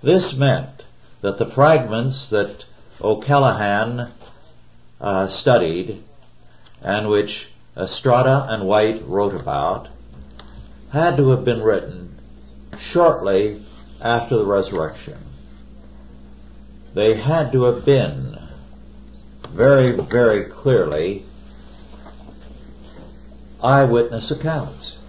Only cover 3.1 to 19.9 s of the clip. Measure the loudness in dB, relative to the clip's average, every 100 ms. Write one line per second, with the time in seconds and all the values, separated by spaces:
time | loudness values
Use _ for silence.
3.1 | -2 2 2 4 2 -2 -2 -2 -6 -10
4.1 | -14 -20 -20 -20 -20 -20 -20 -20 -10 -4
5.1 | -2 -2 -2 2 2 2 -4 -8 -12 -16
6.1 | -20 -20 -20 -20 -20 -20 -14 -4 -4 0
7.1 | 0 0 -6 -14 -20 -20 -10 -8 -4 2
8.1 | 2 4 2 0 -6 0 2 2 0 -4
9.1 | -2 -2 -2 -6 -4 -2 -4 -8 -20 -20
10.1 | -20 -20 -20 -20 -20 -20 -20 -6 0 0
11.1 | 4 4 2 0 0 0 0 -2 -16 -18
12.1 | -20 -20 -20 -20 -20 -20 -16 -6 2 4
13.1 | 2 0 0 0 -4 -16 -20 -20 -8 -2
14.1 | -2 0 0 2 0 0 -4 -6 -8 -18
15.1 | -18 -18 -20 -20 -20 -20 -20 -20 -20 -20
16.1 | -20 -20 -20 -20 -20 -20 -20 -12 0 2
17.1 | 2 0 0 0 2 2 0 2 2 2
18.1 | -6 -10 -12 -18 -20 -20 -20 -20 -20 -20
19.1 | -20 -20 -20 -18 2 6 6 6